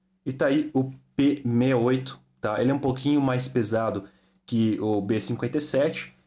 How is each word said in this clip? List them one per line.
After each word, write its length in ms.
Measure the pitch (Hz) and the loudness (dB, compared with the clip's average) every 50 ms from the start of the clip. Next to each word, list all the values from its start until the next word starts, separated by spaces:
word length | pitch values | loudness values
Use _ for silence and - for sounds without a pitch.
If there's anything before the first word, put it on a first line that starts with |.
| _ _ _ _ _ | _ _ _ _ _
E 80 | 139 127 | -10 -4
tá 140 | 131 160 139 | -2 0 0
aí 220 | 139 151 147 - - | 2 0 0 0 -2
o 180 | 135 131 131 - - _ _ _ | -2 -2 -2 -6 -12 _ _ _
P 220 | - 139 143 139 - | 0 2 2 2 0
sessenta 280 | - 120 117 120 127 | 0 0 2 2 4
e 80 | 131 131 | 4 4
oito, 460 | 120 117 127 131 131 131 - - - _ _ _ _ | 2 4 2 2 0 -2 -6 -12 -16 _ _ _ _
tá? 180 | - 107 107 110 | -4 -2 0 0
Ele 100 | 120 131 | 2 2
é 20 | 139 | 2
um 60 | - | 2
pouquinho 420 | - 135 127 - - 143 147 143 | 0 -2 -2 0 0 0 2 2
mais 260 | 135 131 127 127 131 - | 2 2 0 -2 -4 -2
pesado 560 | - 127 110 104 110 110 113 110 101 101 95 - - _ _ _ _ _ _ | -2 -2 0 0 0 0 0 0 -2 -4 -6 -10 -14 _ _ _ _ _ _
que 320 | - 120 113 113 110 104 - | -4 0 2 2 2 2 0
o 180 | 104 107 107 104 | 0 0 0 0
B 220 | 98 101 113 107 | 0 0 0 0
cinquenta 380 | - - 120 113 - 120 - 151 | 0 -2 -4 -4 -4 -2 -2 -2
e 20 | |
sete, 520 | - - - 131 143 165 185 - - - - _ _ | -2 0 2 2 2 0 0 -4 -10 -14 -16 _ _